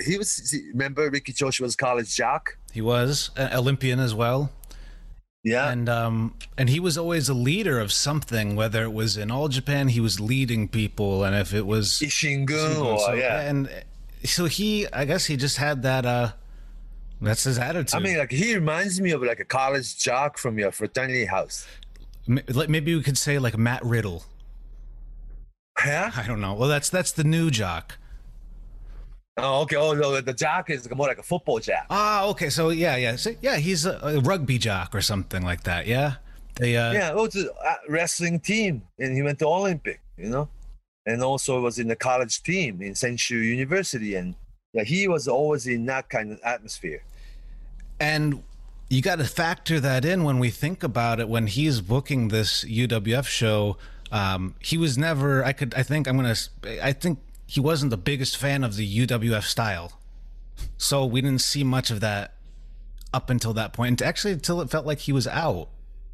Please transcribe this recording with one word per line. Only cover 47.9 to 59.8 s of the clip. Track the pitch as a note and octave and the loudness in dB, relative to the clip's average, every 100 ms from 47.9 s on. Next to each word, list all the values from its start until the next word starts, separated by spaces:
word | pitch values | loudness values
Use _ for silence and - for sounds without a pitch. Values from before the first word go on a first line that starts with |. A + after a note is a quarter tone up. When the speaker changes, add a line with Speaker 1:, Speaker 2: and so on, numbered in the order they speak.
| - | -4
Speaker 2:
And | D3+ D#3 D3+ C#3 - - - - - | -2 2 0 0 -6 -18 -18 -18 0
you | B2+ | 2
gotta | G3 F3 | 2 2
factor | A#2+ - E3 F3+ - D#3+ | 0 0 0 0 0 2
that | C3+ C3 | 2 2
in | D3+ F#3+ | 2 2
when | D3 B2+ | 4 4
we | B2 | 2
think | - D3 F#3 | 0 -4 -2
about | D#3 A#2+ A#2 A2+ | -2 0 2 0
it, | A2 | 0
when | A#2 G#2+ | 0 2
he's | G#2+ D#3 A#2+ | 2 2 2
booking | F2+ C3 - C3+ A2+ | 2 0 2 0 2
this | A2 G#2 - | 2 2 0
U | - A2+ B2 | 0 0 2
W | A2+ G#2+ B2 | 2 2 0
F | A#2+ | 0
show, | - A2+ G#2+ G#2 - - - - | 2 4 4 2 0 -8 -16 -4
um, | G#2+ F#2+ F#2 F#2 - | 0 0 0 -4 -6
he | - E3 | -2 2
was | D#3+ B2 | 2 2
never, | D#3+ C#3+ C#3+ C3+ | 2 2 4 4
I | B2+ | 2
could, | C#3 C3 | 0 -2
I | B2+ | -2
think | C3 D3+ C3 | 0 0 2
I'm | C3+ | 2
gonna | B2 | 4
s-, | A2 - - G2+ G#2+ | 0 -2 -10 -10 -2
I | C3 | -2
think | C3 F3+ C#3 - - - | 0 0 -2 -6 -18 -4
he | C#3+ | 0
wasn't | C#3 D#3+ C#3 | 2 2 2
the | G#2+ | 0
biggest | A2+ C#3 C3 - | -2 -2 -2 -2
fan | C#3 C#3 | 0 0
of | B2 G2+ | 0 0
the | |
U | G#2 G#2+ B2+ | 0 2 2
W | A#2+ A2+ | 2 2
F | G#2+ - | 0 0
style. | - A2 F2 | 0 0 -2